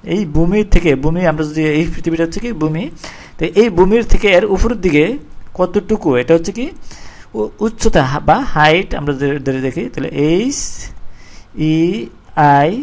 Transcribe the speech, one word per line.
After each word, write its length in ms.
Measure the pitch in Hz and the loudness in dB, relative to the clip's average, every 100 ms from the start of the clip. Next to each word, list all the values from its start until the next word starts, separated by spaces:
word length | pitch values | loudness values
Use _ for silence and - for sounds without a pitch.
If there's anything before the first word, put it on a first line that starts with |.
| 170 | -4
এই 80 | 180 175 147 | -4 0 0
ভূমির 300 | 170 208 202 | 2 2 4
থেকে, 160 | - 170 131 | 4 4 2
ভূমি 180 | 147 165 180 | 0 0 0
আমরা 120 | 151 151 | 0 -4
যদি 120 | 151 156 151 | -2 0 0
এই 60 | 165 | -2
পৃথিবীটা 300 | - 170 165 165 | -2 -4 -2 -2
হচ্ছে 140 | 165 240 | -4 -8
কি 40 | 175 | -4
ভূমি, 220 | 156 156 269 - - - - - | -4 -4 -8 -12 -18 -18 -20 -6
তো 40 | 165 170 | 0 2
এই 60 | 233 175 | 2 4
ভূমির 260 | 190 226 220 | 4 4 6
থেকে 160 | - 208 180 | 4 6 4
এর 80 | 208 190 | 4 0
উপরের 240 | 226 220 180 | 0 0 2
দিকে 180 | 147 165 277 - - - - | 2 2 -2 -10 -16 -14 -4
কতটুকু, 500 | 180 202 196 214 170 123 | -2 -2 -2 -2 0 0
এটা 100 | 123 165 | 2 2
হচ্ছে 140 | 170 202 | 2 -6
কি 80 | 277 381 - - - - - - | -8 -10 -14 -14 -16 -18 -14 -8
উ-, 120 | - - 220 | -8 -4 -6
উচ্চতা 360 | 220 - 170 131 | 0 2 2 2
হা-, 120 | 143 - | -2 2
বা 100 | 185 269 | 2 2
হাইট। 360 | 156 151 165 - 139 | 2 4 2 0 -4
আমরা 120 | 143 135 | -4 -2
যদি 140 | 139 143 131 | -2 -2 -4
ধরে 140 | 131 131 | -2 -4
দেখি, 160 | 127 123 | -4 -8
তাহলে 180 | - 135 143 151 | -8 -8 -2 0
এইচ 300 | 175 247 285 - - - - - - - - - - 156 | 2 0 -4 -8 -8 -12 -12 -12 -12 -18 -20 -16 -4 0
ই 40 | 160 170 208 226 - - - 147 143 | 2 0 -2 -8 -16 -8 2 4 4
আই 120 | 151 220 | 2 -2